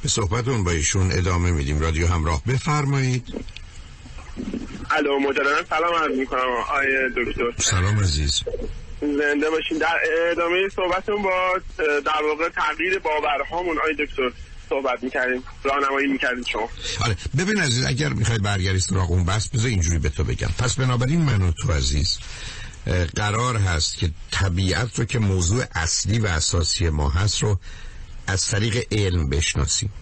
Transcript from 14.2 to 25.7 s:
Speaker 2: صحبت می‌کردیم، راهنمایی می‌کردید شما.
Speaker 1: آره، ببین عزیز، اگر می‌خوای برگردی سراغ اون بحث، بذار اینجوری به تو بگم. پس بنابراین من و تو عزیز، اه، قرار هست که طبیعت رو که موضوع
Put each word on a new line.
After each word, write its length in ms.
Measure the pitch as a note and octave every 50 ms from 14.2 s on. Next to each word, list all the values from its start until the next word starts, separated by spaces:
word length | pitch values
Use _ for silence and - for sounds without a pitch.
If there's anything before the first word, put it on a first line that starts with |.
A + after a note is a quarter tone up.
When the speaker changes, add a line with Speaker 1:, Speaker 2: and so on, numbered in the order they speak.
| C3 B2 A#2+ - - - - - - -
Speaker 2:
صحبت 340 | D#3+ C3+ C3+ C3+ B2 A#2+ B2
می‌کردیم، 400 | C3 - D3 B2+ B2+ B2+ B2+ B2+ - - - -
راهنمایی 440 | C3+ C#3 C#3+ C#3 C3+ C3+ C#3 C#3+ C#3
می‌کردید 380 | C3+ B2+ C3+ C3 B2 B2 A#2+
شما. 240 | - - A2 A2 A#2 - - - - - F2+
Speaker 1:
آره، 160 | G2+ A#2 G2+ - - - - C3
ببین 220 | F#3 F#3+ A3 G#3
عزیز، 240 | F3 C#3+ A2+ B2 C3
اگر 300 | C3 C3 A#2+ D3+ C#3+ -
می‌خوای 260 | - A2+ G#2+ A#2 A2
برگردی 400 | G2 G#2 G2+ G2 F#2 F#2+ F#2+ F#2
سراغ 320 | F2+ - - F#2+ F#2 E2
اون 140 | F2 F#2 F2
بحث، 220 | E2+ F#2+ A2 G#2 -
بذار 200 | - A#2+ G#2+ C3
اینجوری 320 | A#2 F#2+ E2 E2+ E2+ D#2+
به 100 | C2+ -
تو 140 | - - -
بگم. 260 | - A2+ - - A2 - -
پس 180 | B2 B2 -
بنابراین 460 | - C3 B2+ B2+ A#2+ B2 B2+ D#3 E3+
من 200 | E3 C#3+ A#2+ G2+
و 100 | F#2 F2+
تو 200 | D#2+ - - -
عزیز، 460 | D#2 D2 C2+ C2+ C#2+ D2 D2 - - - - - - - - - - - - - - - - -
اه، 180 | - F2+ F2
قرار 520 | D#2 - - G#2 G#2 G#2 A2 A#2+ B2+ B2 A2
هست 400 | G2+ F#2 E2+ D#2+ D2+ - - -
که 140 | - E2 D2+ - - -
طبیعت 680 | - - F#2 F#2+ F2 F2+ F#2+ F2+ E2+ D#2 A#2+ A#2 - -
رو 60 | A#2+
که 140 | - - A#2+
موضوع 440 | A2 G2+ F#2+ F#2 F2 E2 G#2 B2 C3 -